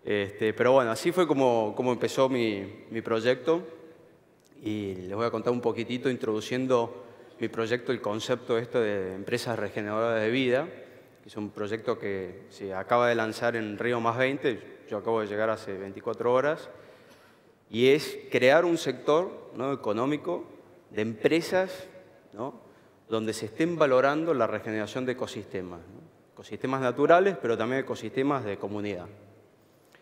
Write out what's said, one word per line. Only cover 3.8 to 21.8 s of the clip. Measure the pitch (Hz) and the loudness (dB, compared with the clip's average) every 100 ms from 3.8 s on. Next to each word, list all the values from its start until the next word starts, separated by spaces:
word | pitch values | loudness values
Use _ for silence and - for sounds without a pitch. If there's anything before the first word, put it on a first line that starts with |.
| - - - _ _ _ _ - | -20 -20 -20 _ _ _ _ -10
Y | 107 107 98 92 | -6 -4 -4 -6
les | 90 101 | -8 -4
voy | 117 | -2
a | |
contar | 113 117 | 0 0
un | 123 | 0
poquitito | 120 110 110 123 131 | 0 -2 -4 -2 -2
introduciendo | 123 110 107 110 127 131 127 117 - - - - - | -2 -2 -2 -2 -4 2 2 2 -6 -16 -20 -20 -8
mi | 113 | -6
proyecto, | 117 113 123 123 | -2 -2 -2 -2
el | 123 | -2
concepto | 107 107 - 123 - 113 | -2 -4 -2 -4 0 -2
este | 117 127 | 0 0
de | 107 101 92 | 0 0 -4
empresas | 92 98 117 127 110 | -6 -4 -4 -2 -4
regeneradoras | 104 117 104 107 117 113 | -4 -4 -4 0 0 2
de | 107 | 2
vida, | 127 127 123 170 - - - - - | 2 2 2 0 -8 -18 -20 -20 -20
que | 107 | -16
es | 110 | -10
un | 104 | -10
proyecto | 104 104 113 120 110 | -6 -6 -4 -4 -4
que | 104 98 92 95 - | -4 -6 -6 -12 -18
se | - 98 | -12 -8
acaba | 95 98 120 120 | -6 2 4 4
de | |
lanzar | 117 110 110 120 117 | 4 0 0 -2 -2
en | 107 101 | -4 -4
Río | 117 120 | -2 0
Más | 113 117 | 0 2
veinte, | 131 139 147 104 - - - | 0 2 -2 -2 -8 -20 -8
yo | 104 | -6
acabo | 95 113 | 0 0
de | 104 | 0
llegar | 104 110 | 0 0
hace | 107 - 95 | -2 -6 -8
veinticuatro | 98 98 117 110 117 | -8 -8 -8 -2 2
horas, | 127 139 160 - - - - - - - _ _ _ _ | 4 2 -2 -6 -18 -20 -20 -20 -20 -20 _ _ _ _
y | 113 127 | 4 6
es | 147 - - - | 6 4 -8 -2
crear | 123 123 151 175 | 4 8 8 6
un | 165 | 2
sector, | 151 123 - 151 180 - - - | 0 -2 2 2 2 -6 -14 -6
¿no?, | 135 | -4
económico | 139 113 104 131 147 175 175 - - - - - | -2 0 0 0 -2 -4 -6 -8 -16 -20 -20 -10
de | - | -4
empresas, | 110 113 - 160 165 185 185 - | -2 0 2 2 2 0 0 -6